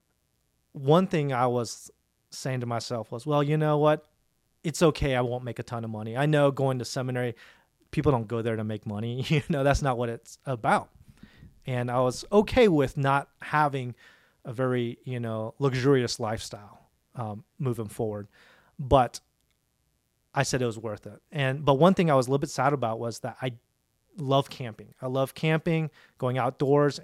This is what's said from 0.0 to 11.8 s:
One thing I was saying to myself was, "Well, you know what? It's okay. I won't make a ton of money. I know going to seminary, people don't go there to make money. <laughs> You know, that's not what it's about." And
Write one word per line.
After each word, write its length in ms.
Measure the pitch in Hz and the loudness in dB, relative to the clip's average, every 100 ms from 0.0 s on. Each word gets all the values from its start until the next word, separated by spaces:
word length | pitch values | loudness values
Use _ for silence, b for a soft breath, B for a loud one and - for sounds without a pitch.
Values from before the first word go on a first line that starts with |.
| b _ _ _ _ _ _ | b _ _ _ _ _ _
One 360 | 156 135 165 190 | -6 2 4 4
thing 240 | 165 143 | 0 0
I 140 | 123 123 | 0 0
was 420 | 120 110 - - _ _ _ _ | 0 -4 -10 -20 _ _ _ _
saying 300 | - 139 127 | -10 -6 -6
to 60 | 120 | -4
myself 460 | 117 - 120 107 | -6 -6 -8 -8
was, 140 | 120 151 | -10 -2
"Well, 160 | 147 | 0
you 140 | 147 156 | 2 2
know 220 | 151 151 | 2 4
what? 280 | 151 156 _ _ _ _ _ _ | 4 2 _ _ _ _ _ _
It's 200 | 165 - | -6 2
okay. 320 | 165 - 143 127 | 2 4 0 0
I 40 | |
won't 220 | 123 123 | -2 -4
make 140 | 123 113 | -8 -10
a 40 | |
ton 180 | - 117 | -8 -8
of 60 | 113 | -8
money. 260 | 107 110 120 | -8 -6 -2
I 100 | 147 | 2
know 240 | 151 143 | 4 4
going 260 | 135 135 127 | 2 0 -2
to 60 | |
seminary, 500 | 113 139 127 123 123 - B B B _ - | -4 -6 -4 -2 -4 -6 B B B _ -8
people 220 | - 147 | -2 2
don't 160 | 123 110 | 2 0
go 120 | 117 | -4
there 140 | 117 110 | -2 -2
to 80 | |
make 220 | 107 107 107 | -4 -8 -8
money. 380 | 104 117 127 123 | -6 -6 -4 0
<laughs> 20 | |
You 140 | 151 - | 0 0
know, 160 | 147 | 0
that's 180 | 139 135 | 2 2
not 160 | 143 120 | 0 -2
what 100 | 120 | -4
it's 300 | 117 - - - | -6 -14 -14 -8
about." 440 | 123 135 196 - _ - B B B B B - | -4 0 0 -2 _ -20 B B B B B -6
And 240 | 123 | -4